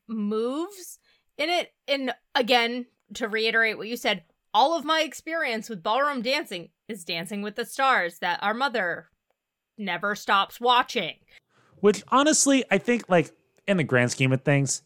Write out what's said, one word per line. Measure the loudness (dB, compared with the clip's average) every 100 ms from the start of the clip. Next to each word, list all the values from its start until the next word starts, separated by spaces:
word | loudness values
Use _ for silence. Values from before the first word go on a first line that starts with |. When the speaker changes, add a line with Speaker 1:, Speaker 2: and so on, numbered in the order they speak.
| -12
Speaker 1:
moves | -6 -4 -2 -2 -4 -8 -12 -20 -20 _ _ _ -8
in | -4
it. | -2 -4 _ -6
And | -4 -4 -8 _ -2
again, | 2 2 2 -4 -10 _ -18 -8
to | -6
reiterate | -2 0 2 0 -2
what | -8
you | -4
said, | -2 -4 -6 _ _
all | 2 2 2
of |
my | -2 -2
experience | -2 -6 -8 -6 -4 -6 -8
with | -8
ballroom | -2 0 0 -2
dancing | -2 -2 -4 -10 -12 _ -14
is | -12
Dancing | -8 -8 -6 -8
with | -8 -8
the | -8
Stars | 0 2 2 0 -4
that | -4 -2
our | -2 -2
mother | -2 -2 -4 -4 -10 _ _ _ _ _ _ -12
never | -6 -4 -4 -4
stops | 0 2 0 0
watching. | 2 4 2 -2 -6 -10 _ -20 _ _ _ 2
Speaker 2:
Which, | 2 2 2
honestly, | 4 4 4 4 4 4
I | 0
think, | 2 -2 2
like, | 2 2 _ _ _ -2
in | 0
the |
grand | 2 4 2
scheme | 2 2
of | 2
things, | 2 2 2 -4